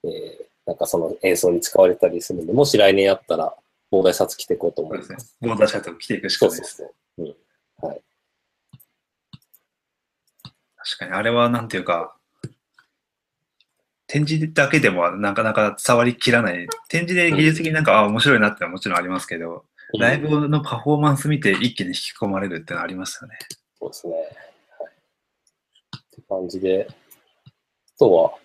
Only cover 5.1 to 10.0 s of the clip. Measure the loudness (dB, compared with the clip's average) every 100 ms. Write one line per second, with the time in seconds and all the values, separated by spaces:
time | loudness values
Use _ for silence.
5.1 | -20 -20 _ -6 2 2 2 -8 -16 -6
6.1 | -6 -4 2 2 2 -12 -16 -20 _ _
7.1 | -14 -14 -14 _ _ _ _ -12 -12 _
8.1 | _ _ _ _ _ _ -20 _ _ _
9.1 | _ _ -20 _ _ _ _ _ _